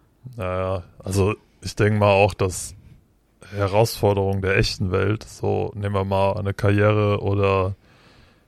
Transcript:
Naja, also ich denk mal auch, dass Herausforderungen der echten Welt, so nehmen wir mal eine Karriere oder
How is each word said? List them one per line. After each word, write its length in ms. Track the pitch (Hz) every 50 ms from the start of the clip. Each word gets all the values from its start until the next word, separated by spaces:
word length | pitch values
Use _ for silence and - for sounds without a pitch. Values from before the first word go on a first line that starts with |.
| _ _ _ _ - 127 123
Naja, 480 | 110 95 90 92 92 92 92 95 92 90 - - - -
also 320 | 98 92 98 95 92 107 - _ _ _ _ -
ich 120 | 95 -
denk 240 | - 110 104 107 104
mal 140 | 104 104 98
auch, 220 | 95 101 101 -
dass 400 | - 98 92 85 - - - - - - - - - _ _ _ _ _ _ _ _ - -
Herausforderungen 920 | 98 101 101 95 95 107 117 - - - - 101 101 98 98 98 98 98 95
der 140 | 95 98 110
echten 340 | 110 - - - 104 92 92
Welt, 320 | 95 95 101 107 110 -
so 480 | - - - 104 101 101 98 98 95 -
nehmen 200 | 104 101 101 101
wir 100 | 98 98
mal 300 | 98 98 95 98 98 98
eine 200 | 98 101 98 98
Karriere 680 | - - 101 101 101 104 107 107 107 104 104 101 101 -
oder 520 | 101 98 101 98 98 98 95 92 95 98 - _ _ _ _ _ - _ - - _ _ _ _